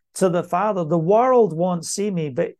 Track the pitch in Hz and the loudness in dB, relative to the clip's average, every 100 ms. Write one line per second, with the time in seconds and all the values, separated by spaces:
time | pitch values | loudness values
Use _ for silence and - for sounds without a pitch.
0 | _ - 190 170 - 175 214 190 156 170 | _ -2 0 0 -2 -2 -2 -2 -2 0
1 | 160 214 262 247 202 156 180 175 160 - | 2 4 4 4 2 0 -2 -2 -6 -6
2 | 208 175 151 127 120 | -4 -4 -4 -4 -4